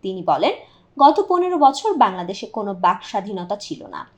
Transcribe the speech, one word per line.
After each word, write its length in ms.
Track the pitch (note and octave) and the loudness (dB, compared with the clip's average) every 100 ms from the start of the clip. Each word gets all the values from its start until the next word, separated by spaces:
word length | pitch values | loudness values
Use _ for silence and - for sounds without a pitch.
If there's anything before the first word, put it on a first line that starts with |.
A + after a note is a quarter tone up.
তিনি 220 | F#3+ F#3+ | -8 -6
বলেন, 280 | E3 D3 - A4 - _ _ - | 0 2 2 -2 -10 _ _ 4
"গত 260 | C#4 D#4 G4+ | 4 6 2
পনেরো 300 | F4+ F4+ F4+ | 2 2 4
বছর 360 | C#4 C#4 A4 | 4 4 -2
বাংলাদেশে 520 | F4+ A3+ F#3 F3 G3 A3 | 2 2 2 -8 -8 -10
কোনো 280 | - G3+ | -8 -8
বাক 300 | F#3+ F3+ - | 0 0 0
স্বাধীনতা 520 | - G#3+ G3 G3 F3 G#3 | -4 -8 -6 -8 -6 -8
ছিল 300 | - C3+ G2 | -8 -14 -12
না। 220 | D#2+ - | -16 -16